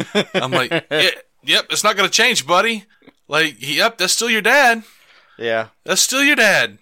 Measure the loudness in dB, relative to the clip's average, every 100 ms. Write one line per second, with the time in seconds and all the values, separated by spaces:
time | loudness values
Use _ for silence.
0 | -6 -4 -2 -4 -2 -2 -2 -4 -4 -2
1 | -2 -2 -14 _ -2 -2 -2 -2 -2 0
2 | 0 2 0 0 0 0 2 -4 -10 _
3 | -20 _ -6 -2 -2 -4 -6 0 0 0
4 | -4 -2 0 0 2 4 4 0 -6 _
5 | _ _ _ -10 -4 -4 -4 _ -4 -2
6 | 0 0 2 4 4 2 0 -6